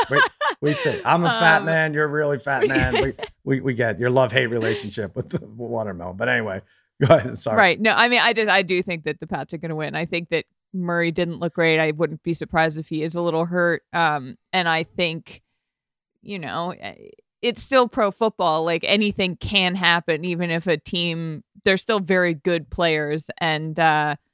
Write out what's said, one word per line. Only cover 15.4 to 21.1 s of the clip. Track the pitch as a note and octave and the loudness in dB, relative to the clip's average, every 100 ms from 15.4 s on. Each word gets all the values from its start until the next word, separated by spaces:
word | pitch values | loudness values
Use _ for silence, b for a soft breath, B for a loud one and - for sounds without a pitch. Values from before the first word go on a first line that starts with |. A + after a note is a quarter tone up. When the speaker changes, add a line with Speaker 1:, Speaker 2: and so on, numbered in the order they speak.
| _ _ _ _ _ _ _ _ | _ _ _ _ _ _ _ _
Speaker 1:
you | - G3 | -14 -12
know, | C#3 B2 F3 - | -8 -6 -6 -8
eh, | G2 - - - _ _ | -14 -16 -20 -20 _ _
it's | A#3+ A#3 | -4 -4
still | - C4 A#3+ | 2 4 4
pro | - G#3 | 2 0
football. | - A3 - F3 D#3+ | 0 -2 0 0 2
Like, | E3 E3 - | 0 0 2
anything | G3+ G#3 G#3 F#3 - | 2 2 0 -2 -2
can | - G3+ F3+ F#3 | -2 0 0 2
happen, | F3 E3+ E3+ D#3 F3+ | 4 4 2 -2 -2
even | E3+ F3 | -2 0
if | E3 F3+ | 0 0
a | D3+ | -2
team, | - F3+ E3+ | -2 -4 -2